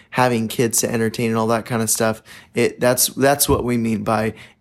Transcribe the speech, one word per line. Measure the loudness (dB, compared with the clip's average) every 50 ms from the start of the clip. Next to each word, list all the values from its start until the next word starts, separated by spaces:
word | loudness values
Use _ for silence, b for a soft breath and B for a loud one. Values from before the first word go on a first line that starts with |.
| B B
having | 0 2 2 2 2 0 -2
kids | -2 0 0 0 0 0 0
to | -2 0
entertain | 0 -2 -2 -2 -2 -2 -2 -2
and | 0
all | 0 0
that | 0 0 -2 -2
kind | -4 -4 -2
of | -2 -2
stuff. | 0 0 0 0 -2 -4 B B B B B B -2
It, | 0 0 0 0 0
that's, | 0 2 2 2 0
that's | -2 0 2 2 2 4 2 2 2
what | 0 0 0
we | -2 -2
mean | 0 0 0 -2 -2 0
by | 0 0 0 -2 -4 B B B B B B